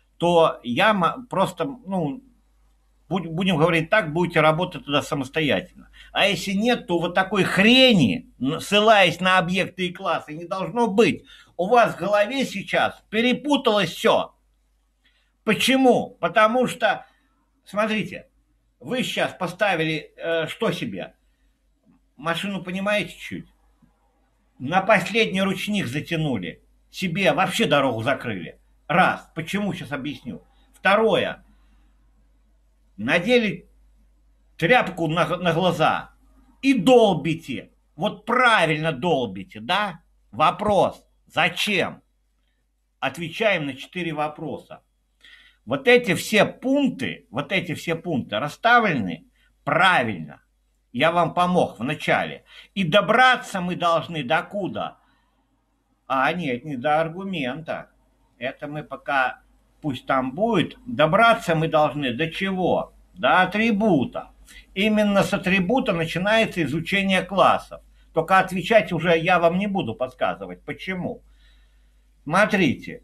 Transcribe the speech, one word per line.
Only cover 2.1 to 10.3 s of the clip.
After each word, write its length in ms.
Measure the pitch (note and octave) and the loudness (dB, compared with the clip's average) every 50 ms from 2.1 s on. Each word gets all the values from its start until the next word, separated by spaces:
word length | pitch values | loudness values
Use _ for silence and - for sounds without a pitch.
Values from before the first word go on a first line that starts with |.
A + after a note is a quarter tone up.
| C3 - - _ _ _ _ _ _ _ _ _ _ _ _ _ _ _ _ _ | -6 -8 -14 _ _ _ _ _ _ _ _ _ _ _ _ _ _ _ _ _
будь-, 180 | E3 G3 E3 | -6 -6 -6
будем 300 | E3 D#3+ F3 G3 F#3+ F3+ | -6 -6 -2 -2 0 2
говорить 320 | C#3+ D#3+ F3 E3 E3 D#3 - | 2 2 2 2 0 0 2
так, 220 | - E3 D#3+ D3+ | 0 0 0 0
будете 300 | D3 F3 F3+ E3 - D#3+ | -2 -2 -2 0 2 4
работать 440 | D3+ D#3 D#3 E3 F3+ F3 - C3 - | 4 4 4 2 -2 -6 -6 -12 -8
тогда 160 | C#3+ C#3+ C#3+ | -2 -2 -2
самостоятельно. 880 | C#3 - D#3 C#3+ B2+ C3 - D#3+ D#3 C3 G#2 F2+ F2+ - _ C2+ - - _ - - - | -2 -2 -4 -6 -6 -4 -2 -2 0 2 0 0 -2 -6 _ -20 -20 -20 _ -20 -20 -8
А 160 | - C3+ F3+ | -2 0 0
если 240 | G3+ F#3+ - - G3 | 2 0 -2 -4 -4
нет, 340 | G3 G3 A3 B3 A#3 A#3 - | -2 0 0 0 0 -2 -2
то 140 | - F3 D#3+ | -2 -2 -2
вот 160 | E3 F3 - | -2 0 0
такой 280 | G3 F#3+ F#3+ G#3+ - - | -2 -2 0 0 0 0
хрени, 880 | - - F#3 G3+ A3+ B3 C4 C4 B3+ A#3 F3 C3 G2 D#2+ - - - _ - | 2 2 2 4 6 6 8 8 6 6 6 4 2 2 -2 -8 -14 _ -6
н-, 200 | A#2+ C#3 D#3+ E3+ | -4 -4 -4 -4
ссылаясь 600 | - - G3+ G#3 G#3+ A3+ G#3+ G3+ F#3 E3 - E3+ | -4 0 2 4 6 6 6 6 6 4 2 0
на 180 | F#3 F#3 F#3 | 0 2 2
объекты 500 | F#3 E3+ F3 F#3 F#3+ E3 - - F#3 F3+ | 2 2 0 -2 -2 -2 -4 -4 -6 -6
и 60 | F3 F3+ | -6 -6
классы, 400 | - F#3+ F3 D#3 C3+ - D3+ | -6 -4 -4 -4 -4 -6 -10